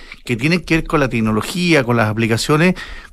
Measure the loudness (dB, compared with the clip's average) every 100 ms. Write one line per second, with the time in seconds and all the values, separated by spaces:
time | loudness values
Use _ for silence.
0 | -20 -14 -6 -2 0 0 0 -2 0 0
1 | 0 0 0 0 -2 -2 2 2 2 2
2 | 0 0 0 0 0 2 2 0 -6 -16
3 | -16